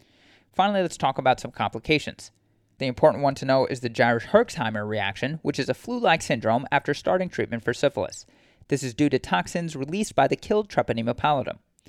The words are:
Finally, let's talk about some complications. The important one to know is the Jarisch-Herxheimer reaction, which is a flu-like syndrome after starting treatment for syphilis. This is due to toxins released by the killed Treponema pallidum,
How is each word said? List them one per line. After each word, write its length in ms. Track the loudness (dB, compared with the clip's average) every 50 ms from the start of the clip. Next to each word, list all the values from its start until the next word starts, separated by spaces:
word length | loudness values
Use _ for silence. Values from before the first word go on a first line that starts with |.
| _ _ _ _ _ _ _ _ _ _ _
Finally, 280 | 2 2 2 2 2 0
let's 160 | 0 -2 -2
talk 200 | -2 -2 0 2
about 220 | 2 2 2 2
some 100 | -2 -8
complications. 800 | -6 -4 -4 -4 -4 -4 -2 0 0 0 0 -4 -10 -14 -16 -20 _ _ _ _ _ _ _ _ _ -6
The 80 | -6
important 360 | -4 2 4 4 4 6 4 2
one 120 | 0 0
to 100 | 0 0
know 200 | 2 2 2 2
is 140 | 2 -2 -4
the 80 | -6 -4
Jarisch-Herxheimer 1000 | 0 2 4 4 4 2 2 4 4 4 4 2 -2 -6 -4 -4 -4 -4 -4
reaction, 520 | -4 -2 -2 -2 -4 -4 -4 -6 -6 -6 -4 -4
which 160 | -4 -2 -2
is 100 | -2 -2
a 60 | -4
flu-like 460 | -4 -6 -8 -4 0 2 2 2 2
syndrome 460 | 0 -2 -4 0 0 2 0 0 0 0
after 220 | 0 0 0 0 -4
starting 380 | -2 0 0 0 0 0 -2
treatment 340 | -4 -4 -4 -4 -4 -4 -2
for 80 | -4 0
syphilis. 540 | 2 2 0 2 0 -4 -6 -6 -12 -20 _ _ _ _ _ _ _ -6 -4
This 140 | -4 -2 -2
is 100 | -4 -2
due 160 | 0 2 2
to 100 | 2 0
toxins 560 | 0 -2 -2 -2 -2 -4 -6 -6 -6 -6 -8
released 400 | -8 -8 -6 -4 -4 -4 -2 2
by 140 | 2 2 2
the 80 | 2
killed 320 | -2 -2 0 0 0 0 0
Treponema 460 | 0 0 0 0 0 -2 -2 -2 -2
pallidum, 440 | -2 0 0 0 0 -2 -4 -8 -12 _ _ _ _ _